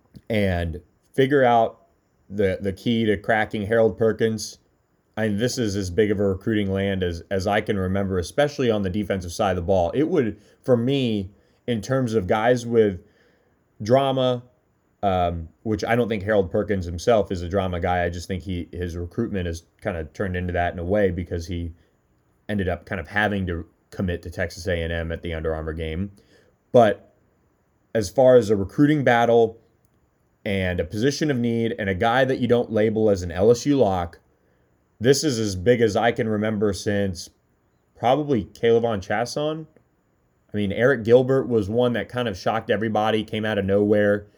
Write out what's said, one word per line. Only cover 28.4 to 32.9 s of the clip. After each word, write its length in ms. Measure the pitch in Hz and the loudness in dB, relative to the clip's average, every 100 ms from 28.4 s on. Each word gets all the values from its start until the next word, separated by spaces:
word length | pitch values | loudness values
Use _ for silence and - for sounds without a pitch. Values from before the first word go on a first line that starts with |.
| 101 | 6
a 60 | 104 | 0
recruiting 480 | 95 - 147 151 | 0 2 4 4
battle 560 | 123 117 117 117 113 - _ _ _ _ _ _ _ _ 110 | 2 4 4 4 4 0 _ _ _ _ _ _ _ _ -4
and 340 | 98 92 87 | -2 -2 -2
a 60 | 87 | -4
position 460 | 104 131 139 156 | -2 -2 0 -2
of 60 | 127 | 0
need 380 | 120 117 113 - | 0 0 -2 -2
and 120 | 101 | -4
a 60 | 92 | -2
guy 280 | 113 123 | 0 2
that 160 | 131 127 | 0 0
you 80 | 120 | 2
don't 240 | 120 - | 2 2
label 380 | 110 110 | 0 0